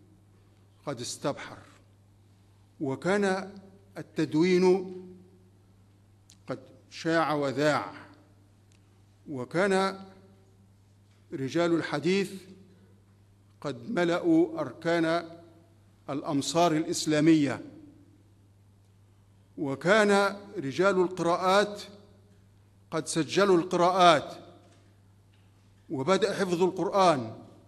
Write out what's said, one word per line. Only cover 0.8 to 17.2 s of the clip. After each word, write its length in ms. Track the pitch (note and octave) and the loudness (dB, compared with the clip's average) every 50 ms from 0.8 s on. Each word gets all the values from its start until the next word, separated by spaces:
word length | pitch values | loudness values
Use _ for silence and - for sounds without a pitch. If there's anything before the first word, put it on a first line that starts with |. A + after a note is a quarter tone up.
| - | -12
قد 140 | D3+ C#3 A#2 | -10 -10 -10
استبحر، 580 | A#2+ - - - - D3+ C#3 - - - A2+ - - - - - _ _ _ _ _ _ _ _ _ _ _ _ _ _ _ _ _ _ _ - | -10 -10 -10 -8 -6 -6 -6 -6 -10 -16 -18 -18 -20 -20 -20 -20 _ _ _ _ _ _ _ _ _ _ _ _ _ _ _ _ _ _ _ -8
وكان 720 | E3 C3+ C3+ - - F3 G3 G#3 G3+ G3 F#3 F#3+ F#3+ - - - - - - - _ - - - | -6 -6 -6 -4 -2 -2 -2 0 0 -2 -2 -4 -6 -10 -16 -18 -20 -20 -20 -20 _ -20 -18 -18
التدوين 960 | D#3 - - - D#3 C3+ A#2 D3+ E3+ F#3 F#3 F3+ F#3 F#3 F3+ G3 - - - - - - - - - - - - _ _ _ _ _ _ _ _ _ _ _ _ _ _ _ _ _ _ - _ _ | -18 -10 -6 -4 -4 -2 0 0 2 4 4 4 4 4 4 2 0 -6 -12 -14 -16 -18 -20 -20 -20 -20 -20 -20 _ _ _ _ _ _ _ _ _ _ _ _ _ _ _ _ _ _ -20 _ _
قد 120 | - C3 C3 - - - - _ _ | -12 -12 -12 -14 -18 -20 -20 _ _
شاع 440 | - - - E3 D#3+ E3 D#3+ C#3 D3+ | -14 -8 -4 0 0 2 2 0 0
وذاع، 600 | D3 C#3+ C3+ B2 B2+ D3 D3+ C#3+ B2 G2 F#2 F#2 - - - - - - _ _ _ _ _ _ _ _ _ _ _ _ _ _ _ _ _ _ _ _ - | -2 -2 -2 -2 0 0 0 0 0 -2 -6 -10 -14 -18 -20 -20 -20 -20 _ _ _ _ _ _ _ _ _ _ _ _ _ _ _ _ _ _ _ _ -12
وكان 760 | D3+ B2+ B2 A#2+ - D#3+ G3 G3+ F#3+ F#3 F#3+ G3 F#3+ F#3+ - - - - - - - _ _ _ _ _ _ _ _ _ _ _ _ _ _ _ _ _ _ - - | -10 -10 -8 -4 -2 0 0 2 2 0 0 -2 -4 -8 -14 -20 -20 -20 -20 -20 -20 _ _ _ _ _ _ _ _ _ _ _ _ _ _ _ _ _ _ -14 -10
رجال 420 | D3 C3+ C3 B2 E3 E3+ F3 E3+ | -8 -6 -4 -2 0 0 2 0
الحديث 580 | D#3+ D3+ - - D3 C3 E3+ F#3 G3 G3 F#3+ - - - - - - - - - _ - - - _ _ _ _ _ _ _ _ _ _ _ _ - | 0 -2 -2 -4 -2 0 0 0 0 0 -4 -6 -12 -18 -20 -20 -20 -20 -20 -20 _ -20 -20 -20 _ _ _ _ _ _ _ _ _ _ _ _ -14
قد 300 | - D3+ C3+ A#2+ A#2+ - | -12 -12 -10 -10 -10 -8
ملأوا 720 | A#3 E3+ F3 F3 E3+ F3+ - F3 D#3+ D#3+ E3+ E3 D#3+ E3 | -4 -2 0 0 0 0 2 2 4 4 4 2 -2 -6
أركان 800 | D3+ C3 A2+ - - E3 E3+ E3+ E3 D#3+ E3 E3+ E3+ - - - - - - - _ _ _ _ _ _ _ _ _ - | -8 -8 -8 -8 -4 -2 0 0 0 0 0 -2 -4 -8 -14 -20 -20 -20 -20 -20 _ _ _ _ _ _ _ _ _ -10
الأمصار 600 | C#3+ C#3+ - - D3+ C#3 C3+ - - E3 F3 F3 D#3+ | -8 -8 -6 -4 -4 -4 -2 -2 2 2 2 2 2
الإسلامية، 920 | D#3 E3 E3 E3+ - - D#3 D#3 D3+ | 0 -2 -4 -6 -6 -2 -2 0 2